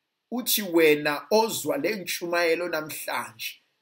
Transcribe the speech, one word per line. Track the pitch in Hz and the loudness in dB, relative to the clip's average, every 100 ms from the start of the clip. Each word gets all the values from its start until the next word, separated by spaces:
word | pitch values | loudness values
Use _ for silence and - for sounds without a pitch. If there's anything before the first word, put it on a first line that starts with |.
| _ _ _ | _ _ _
uthi | 233 240 - | -8 -2 -2
wena | 202 170 160 151 147 143 - | 2 4 6 6 2 -4 2
ozwa | 220 226 - 151 143 | 2 2 -2 -2 -2
le | 160 214 | -2 -4
ntshumayelo | 170 - 175 170 170 165 175 | -6 -8 -2 0 2 0 0
namhlanje, | 160 156 - - 131 113 110 - - _ _ | -4 -6 -10 -6 -6 -8 -10 -12 -12 _ _